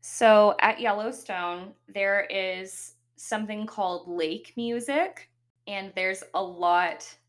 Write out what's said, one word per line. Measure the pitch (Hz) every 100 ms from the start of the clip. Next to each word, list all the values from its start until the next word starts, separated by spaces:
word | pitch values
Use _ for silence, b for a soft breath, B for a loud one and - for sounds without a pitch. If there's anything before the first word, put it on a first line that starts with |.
So | - - 226 214 208 -
at | 214 226
Yellowstone, | 233 208 220 254 - 185 175 175 190 - -
there | 202 196 202 -
is | 196 190 185 190 - - _ _ _
something | - 214 214 214 220
called | - 185 175 180
lake | 175 160 208 - -
music, | 233 233 233 277 370 - - _ _ _ -
and | 196 196 185
there's | 185 190 -
a | 175
lot | 185 175 175 175 175 156 - -